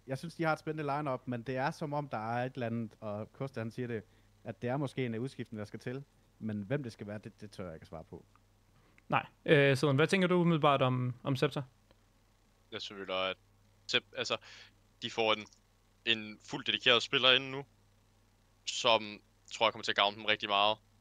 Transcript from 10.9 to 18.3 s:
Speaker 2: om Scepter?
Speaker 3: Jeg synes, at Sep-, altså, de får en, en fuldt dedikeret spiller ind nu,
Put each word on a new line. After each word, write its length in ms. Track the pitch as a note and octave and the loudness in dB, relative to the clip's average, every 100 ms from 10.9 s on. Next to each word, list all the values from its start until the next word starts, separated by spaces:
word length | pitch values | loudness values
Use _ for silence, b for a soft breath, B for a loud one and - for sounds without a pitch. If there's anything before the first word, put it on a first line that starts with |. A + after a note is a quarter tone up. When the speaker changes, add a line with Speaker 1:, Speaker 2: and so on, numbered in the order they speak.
| B2+ B2 A#2+ | 2 -2 -4
Speaker 2:
om 120 | - C3 | -4 0
Scepter? 260 | D3 D3 C3 _ _ _ _ _ _ _ _ _ - | 0 -2 -10 _ _ _ _ _ _ _ _ _ -14
Speaker 3:
Jeg 100 | G#2+ | -12
synes, 280 | - G#2 F#2+ | -10 -10 -6
at 280 | F#2 F#2 F#2 _ _ _ _ - | -2 -2 -4 _ _ _ _ -2
Sep-, 260 | B2 - - | -2 -2 -8
altså, 200 | A#2 A#2 B B B _ _ - | -4 -4 B B B _ _ -12
de 100 | A#2 | -8
får 220 | - A2 | 0 2
en, 120 | G#2+ G#2 _ _ _ _ _ A#2 | 2 -2 _ _ _ _ _ -2
en 320 | A2+ G#2+ G#2+ - | -2 -4 -16 -12
fuldt 180 | C#3+ B2+ | -8 -4
dedikeret 360 | G#2 C3 A#2 | 0 4 4
spiller 280 | - C#3 B2+ | 4 2 4
ind 180 | B2+ C3+ | 4 2
nu, 160 | C3+ C#3 _ _ _ _ _ _ | -10 -12 _ _ _ _ _ _